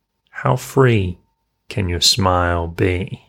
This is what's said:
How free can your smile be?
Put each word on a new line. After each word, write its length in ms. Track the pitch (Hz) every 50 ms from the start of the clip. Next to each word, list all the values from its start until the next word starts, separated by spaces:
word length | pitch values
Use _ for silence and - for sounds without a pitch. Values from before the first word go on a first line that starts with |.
| _ _ _ _ _ _
How 260 | - - - 131 131
free 640 | 127 - - - 135 135 123 117 104 95 90 87 - _ _ _ _ _ _ _ _ _
can 220 | - - 104 98 87
your 120 | 87 85
smile 640 | - - - - 98 92 90 90 87 87 87 85 85
be? 560 | 85 82 - 107 95 90 87 92 - 127 - _